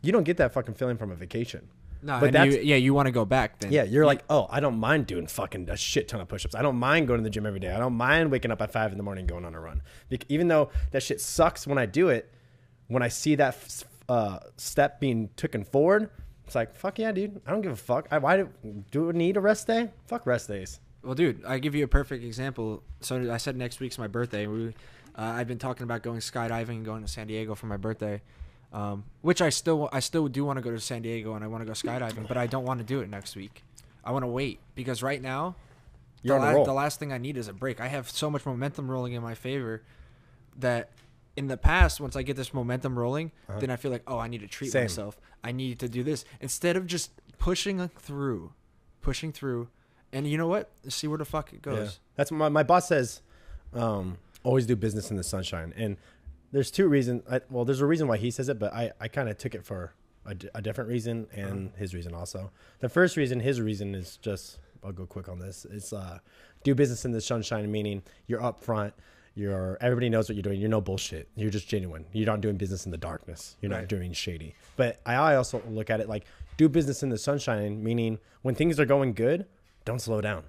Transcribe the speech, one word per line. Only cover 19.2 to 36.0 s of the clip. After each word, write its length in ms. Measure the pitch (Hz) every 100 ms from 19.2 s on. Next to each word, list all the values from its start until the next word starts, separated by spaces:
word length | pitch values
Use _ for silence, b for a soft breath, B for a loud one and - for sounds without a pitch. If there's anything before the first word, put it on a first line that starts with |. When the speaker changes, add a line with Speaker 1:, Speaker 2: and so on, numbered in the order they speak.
| 170 190
Speaker 1:
a 40 |
rest 260 | 196 214 -
day? 240 | 226 233 - -
Fuck 180 | 233
rest 240 | - 120 -
days." 320 | 101 95 - - -
Speaker 2:
Well, 120 | 127
dude, 280 | 131 165 110 -
I 120 | 131
give 160 | 143
you 100 | 147
a 40 | 139
perfect 360 | 139 143 131
example. 580 | 117 113 135 123 110 107 - -
So 300 | - 127 123
I 60 | 117
said 180 | 143 127
next 240 | 123 -
week's 160 | 131 -
my 80 | 110
birthday. 400 | 113 120 104 104
We, 220 | 107 113
uh, 40 | 110 B B B -
I've 320 | 110 117 120
been 100 | 120
talking 260 | 131 123
about 180 | 120 117
going 180 | 120 117
skydiving 480 | - 123 117 113 113
and 160 | 117
going 160 | 110 110
to 60 | 107
San 180 | - 107
Diego 280 | 110 110
for 120 | 104 113
my 100 | 101
birthday. 420 | 104 110 107 104 - b b b b
Um, 320 | 104 104 101 104 -
which 180 | 156 -
I 60 | 165
still, 400 | - - 160 147
I 60 | 135
still 280 | - 165 151
do 160 | 127
wanna 160 | 143 135
go 100 | 120
to 80 | 117
San 220 | - 120
Diego 320 | 113 117 110
and 80 | 107
I 60 | 107
wanna 160 | 113
go 80 | 113
skydiving, 560 | 110 120 123 120 110 107
but 80 | 123
I 100 | 120
don't 180 | 135 127
wanna 180 | 127
do 160 | 113 135
it 80 | 98
next 260 | 101 98
week. 300 | - 98 - - - b b
I 80 | -
wanna 160 | 131 127
wait 320 | 123 139 - - -
because 260 | 127 120
right 180 | 127 143
now, 360 | 131 131 170 180 b b b -